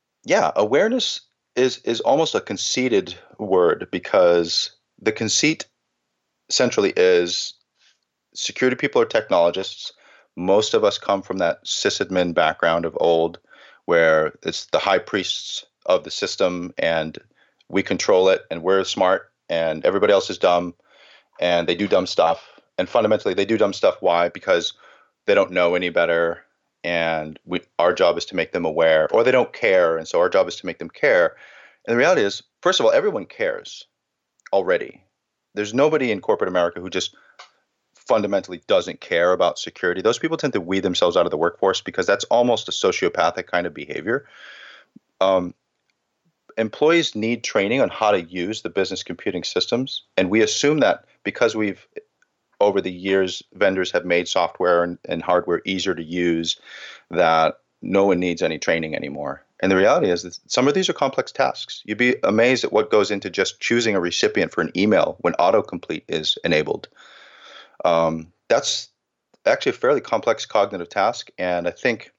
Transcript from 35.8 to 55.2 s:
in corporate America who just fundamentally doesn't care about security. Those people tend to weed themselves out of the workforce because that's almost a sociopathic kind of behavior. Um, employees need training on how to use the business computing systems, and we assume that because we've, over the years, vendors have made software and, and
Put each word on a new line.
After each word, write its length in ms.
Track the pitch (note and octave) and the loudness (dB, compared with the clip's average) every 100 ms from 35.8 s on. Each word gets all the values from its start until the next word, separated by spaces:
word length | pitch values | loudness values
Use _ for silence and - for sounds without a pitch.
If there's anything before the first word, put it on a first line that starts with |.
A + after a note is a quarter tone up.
| D3+ D#3 B2 | 2 2 0
in 100 | G2+ | -2
corporate 280 | - G2+ F#2+ | 0 0 0
America 320 | F2+ F2 F2 | 0 0 -4
who 80 | F#2 | -6
just 240 | F#2 - - _ - - _ _ _ _ | -6 -6 -10 _ -20 -20 _ _ _ _
fundamentally 680 | _ - A2+ G2+ G2 F2+ F2 - | _ -2 0 0 -2 -4 -12 0
doesn't 340 | F#2+ E2+ D2 | 0 0 -10
care 320 | - E2+ F2 | -2 2 2
about 260 | F2+ F2 - | 2 0 -2
security. 420 | - - F2+ F2+ | -10 -4 -4 0
Those 180 | G2+ B2 | 0 0
people 180 | D#3+ D#3+ | -2 -4
tend 160 | C#3+ | -4
to 60 | A2 | -4
weed 220 | E2+ F#2+ | -2 -2
themselves 340 | F#2 F2 F2 F2+ | 0 0 2 2
out 100 | E2+ | 0
of 40 | |
the 60 | D#2+ | 0
workforce 440 | E2+ - F#2+ F#2+ | -2 0 0 0
because 260 | - F2+ F#2 | -4 -4 0
that's 180 | G2+ | -2
almost 440 | F#2+ A#2+ B2 A2+ - | 0 2 2 0 -4
a 40 | |
sociopathic 760 | - F#2+ - F2 - E2 F#2 - | -2 -2 0 -2 0 -2 -2 -4
kind 200 | F2 F2 | -4 -4
of 80 | |
behavior. 520 | D2 D2 D2 F2 C3 - - - - - - _ - _ _ | -10 -12 -8 -4 -6 -6 -20 -20 -20 -20 -20 _ -20 _ _
Um, 340 | F#2+ F#2+ F2+ - _ _ _ _ _ _ _ _ _ - | 2 2 0 -10 _ _ _ _ _ _ _ _ _ -6
employees 580 | A2 - D3+ E3+ D#3 | -6 0 2 4 0
need 300 | G#2+ A2+ A#2 | -4 -4 -4
training 360 | - G#2+ G2+ C3 | -2 -2 0 0
on 80 | G2+ | 0
how 200 | - G#2+ | 2 2
to 120 | G2 | 2
use 400 | E2 F2+ F2+ A2 | -2 -6 -6 -6
the 80 | - | -6
business 320 | G2+ F#2+ F2+ | -4 -4 -6
computing 420 | - E2+ G#2 F2 | -10 -8 -6 -6
systems, 580 | - - - A#2+ C3 - - - | -6 -6 -4 -6 -6 -10 -6 -2
and 140 | F2+ | 2
we 100 | A2 | 2
assume 380 | G#2+ - C#3+ D#3 | 2 2 0 2
that 260 | G#2+ - _ _ | 2 0 _ _
because 300 | G2+ - A#2 | -10 0 0
we've, 320 | A2 G#2 F2+ _ - - _ _ _ _ _ | 0 -4 -6 _ -20 -20 _ _ _ _ _
over 200 | G2+ G2 | 2 2
the 120 | F#2 | -2
years, 500 | F2+ F#2+ G2 F#2 - - | -6 0 2 2 -4 -14
vendors 360 | F#2 G2 F#2+ F2 | -2 0 0 -2
have 140 | - | -2
made 240 | F2 F2 F2 | 0 0 0
software 540 | F#2 E2+ - F2+ F2 | -2 -2 0 2 2
and, 160 | F2 F2 - | 2 -4 -8
and 160 | E2+ | -6